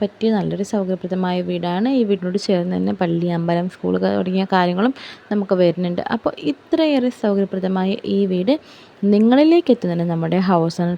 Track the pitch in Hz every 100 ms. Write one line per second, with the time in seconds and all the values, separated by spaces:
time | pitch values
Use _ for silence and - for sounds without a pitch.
0 | 202 - 220 214 165 170 196 214 185 185
1 | 175 185 180 180 180 175 175 175 240 269
2 | 214 196 180 196 - 185 180 185 190 202
3 | 175 170 175 170 170 170 180 - 180 180
4 | 190 202 185 185 190 190 180 180 233 -
5 | - - - 208 196 185 175 170 180 175
6 | - 226 - - 294 277 - 330 311 277
7 | 247 - 214 196 196 190 185 190 190 196
8 | - 196 202 180 190 311 - - - -
9 | 202 208 226 254 311 339 339 233 180 170
10 | 170 165 165 175 190 175 165 - 175